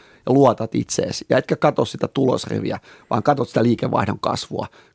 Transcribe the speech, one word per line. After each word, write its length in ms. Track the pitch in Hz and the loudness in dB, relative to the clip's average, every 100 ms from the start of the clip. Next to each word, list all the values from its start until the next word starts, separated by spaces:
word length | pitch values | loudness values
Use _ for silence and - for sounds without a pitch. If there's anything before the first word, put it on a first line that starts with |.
| - _ - | -20 _ 0
ja 80 | |
luotat 420 | 135 131 104 113 120 | 6 6 4 -2 -2
itseesi. 500 | - - - - - | -2 -2 -2 -6 0
Ja 80 | 127 | 0
etkä 180 | - 156 | 0 0
katso 300 | 156 - 120 | 2 2 -4
sitä 220 | - - | -4 -4
tulosriviä, 720 | - 131 117 - 110 - - - - _ | 0 0 0 -2 -4 -4 -8 -10 -20 _
vaan 140 | 113 | -2
katsot 240 | 127 139 120 | 0 0 0
sitä 160 | 123 | 2
liikevaihdon 560 | 120 110 120 113 104 101 | 2 2 0 0 -2 -2
kasvua, 480 | - - - - 104 - _ | -4 -4 -6 -8 -10 -14 _